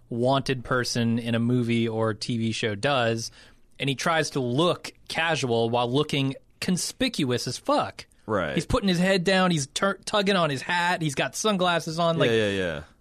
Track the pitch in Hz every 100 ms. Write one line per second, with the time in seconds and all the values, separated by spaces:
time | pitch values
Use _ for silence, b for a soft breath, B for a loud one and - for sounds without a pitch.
0 | - 117 123 135 131 131 - 127 120 123
1 | 117 117 117 117 117 123 117 117 113 110
2 | 110 104 - 117 113 110 117 101 135 139
3 | 117 113 113 B B B _ - 135 131
4 | 175 160 151 147 123 127 175 147 - -
5 | - - 165 151 127 117 117 120 120 131
6 | 147 139 135 135 _ - - 180 - -
7 | 254 240 139 120 - - - 285 107 -
8 | - _ - 104 80 69 - 170 196 170
9 | 185 196 175 190 185 165 135 - 196 190
10 | - 208 196 196 160 131 - 175 175 180
11 | 160 135 143 - 220 196 180 170 165 160
12 | 170 165 123 113 104 98 90 76 73 _